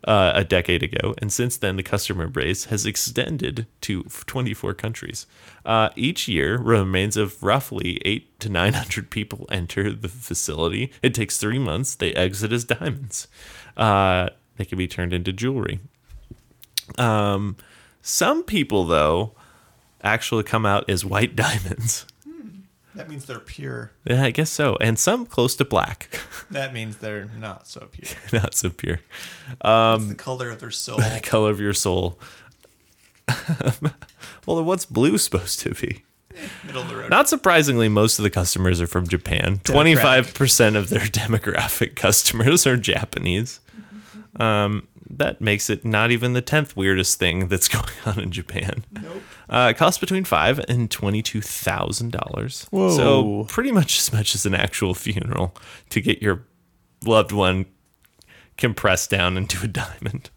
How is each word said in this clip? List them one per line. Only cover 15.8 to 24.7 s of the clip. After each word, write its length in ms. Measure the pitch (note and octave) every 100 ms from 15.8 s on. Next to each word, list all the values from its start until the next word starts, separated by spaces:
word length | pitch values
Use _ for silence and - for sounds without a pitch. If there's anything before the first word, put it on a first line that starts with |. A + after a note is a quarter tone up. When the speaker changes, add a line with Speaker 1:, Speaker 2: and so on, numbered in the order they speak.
| G2+ _ _ - - - _ _ - - - -
Speaker 1:
Um, 600 | A#2+ G#2+ G2+ G2 G2+ - - - _ _
some 420 | - - - D#4
people, 420 | F4 G#3+ C#3 G#2 E2+
though, 480 | D#2+ D2+ E2 A2 _ - _ _ _ _ _
actually 420 | G2+ A2 - A2+
come 220 | G#2 A2+ G#2+
out 240 | G2+ -
as 140 | F#2+
white 320 | F#2+ F#2+ A#2 -
<laughs> 0 |
diamonds. 680 | G#2+ G#2+ F#2 - A2+ - - _ C#4+ E4 A3+ F#3+ F#3+ _ _ G#3
Speaker 2:
That 120 | E3
means 180 | D3 C3
they're 140 | A#2
pure. 520 | - - C#3 A#2+ A#2 _ -
Speaker 1:
Yeah, 180 | B2
I 80 | C3+
guess 180 | C3 D#3
so. 260 | - D3